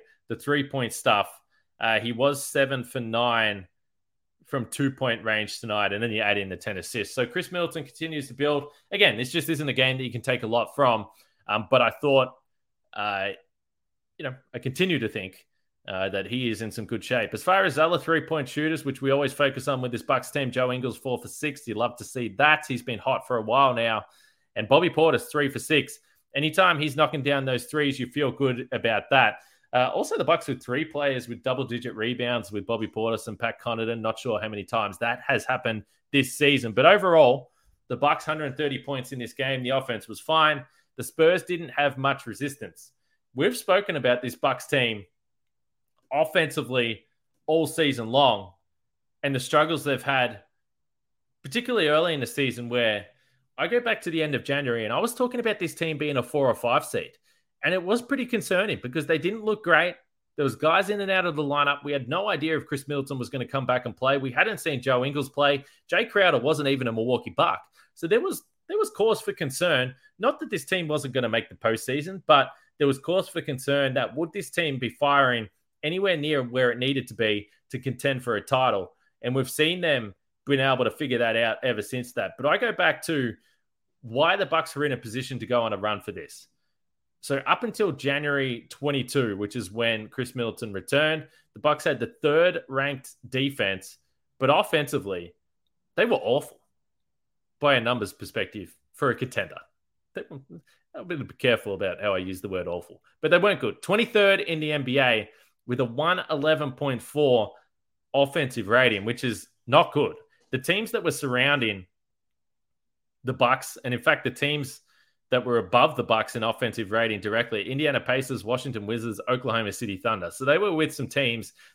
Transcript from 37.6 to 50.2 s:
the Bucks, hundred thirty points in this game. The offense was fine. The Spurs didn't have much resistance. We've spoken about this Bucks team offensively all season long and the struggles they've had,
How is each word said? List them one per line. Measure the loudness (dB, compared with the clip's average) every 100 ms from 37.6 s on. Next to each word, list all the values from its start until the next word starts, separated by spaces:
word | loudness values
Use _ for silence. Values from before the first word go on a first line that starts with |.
| _ _ _
the | 0
Bucks, | 0 0
hundred | -2 -4 -6 -4
thirty | -4 -4
points | -6 -8 -8
in | -10
this | -10
game. | -6 -4 -2
The | 0
offense | -2 -2 -6 -8
was | -14
fine. | 0 4 4 2 -6 _ _ -12
The |
Spurs | -10 4 4 4
didn't | -2 -6 -4
have | 0 0 2
much | -2 -2 -6
resistance. | -6 -8 -6 -14 -16 -20 _ _ _ _
We've | 0 0 0
spoken | 2 2 2 0
about | 2 2
this | 0 -2
Bucks | 0 0 0
team | 2 2 -2 -10 _ _ _ _ _ _ _ _ _ _
offensively | 0 2 2 0 -2 -2 0 0 -4 _ _ _ _ 0
all | 2 2
season | 2 0 0 0
long | 4 6 4 -4 _ _ _ _ _ _ _
and | -2
the | -2
struggles | 2 4 4 0
they've | 0 -2
had, | 0 2